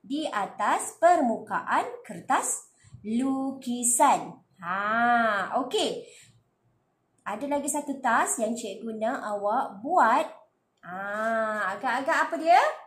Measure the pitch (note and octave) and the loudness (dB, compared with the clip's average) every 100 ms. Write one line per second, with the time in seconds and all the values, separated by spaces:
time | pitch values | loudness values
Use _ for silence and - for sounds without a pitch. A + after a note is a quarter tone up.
0 | - C#4+ D#4 G#3 F#3+ - G#3 D#4+ - - | -6 -6 -4 -4 -4 -2 0 0 -2 4
1 | E4 F4 B3+ A3 - F#3 - B3+ - - | 6 6 4 0 -4 -6 0 -2 -2 -10
2 | - F3+ - C#4+ - - - _ - - | -14 -14 0 0 0 -6 -8 _ -20 -14
3 | G3+ A#3 C4+ C4+ C4+ C4+ B3 A#3+ A#3+ - | -4 0 0 -2 -4 -6 -6 -2 0 4
4 | C#4+ F#3 - - _ _ E3+ F#3 G#3 A3+ | 6 4 0 -14 _ _ -6 -4 0 2
5 | A#3+ A#3+ A3+ G3+ F#3 A#3 B3+ G#4+ C#4+ - | 4 4 2 0 -2 -2 -2 -2 -2 -4
6 | - - - _ _ _ _ _ _ _ | -12 -20 -20 _ _ _ _ _ _ _
7 | _ _ - G#3+ C#4 C#4+ D4 D4 D4 C4+ | _ _ -10 -8 -2 -2 -2 -4 -4 -4
8 | B3 A#3 E4+ - A3 A#3 G#3 G3 A3+ A3 | 2 2 2 -2 -2 -4 -8 -8 -10 -4
9 | A3 C4 G#3+ G#3 G3+ A#3 - - C4 F4 | -4 -4 -6 -2 0 0 -2 -8 0 4
10 | A#3 C4 D#4 - _ _ _ _ E3+ F#3 | 6 4 0 -8 _ _ _ _ -14 -10
11 | G3 G#3+ A3 A3+ A3 G#3+ F#3+ G3+ B3+ A#3+ | -8 -4 -2 0 -2 -2 -4 -4 -2 -2
12 | C#4 D4 D#4+ D#4+ D#4+ F4+ D5+ - | 0 0 0 0 6 6 6 -2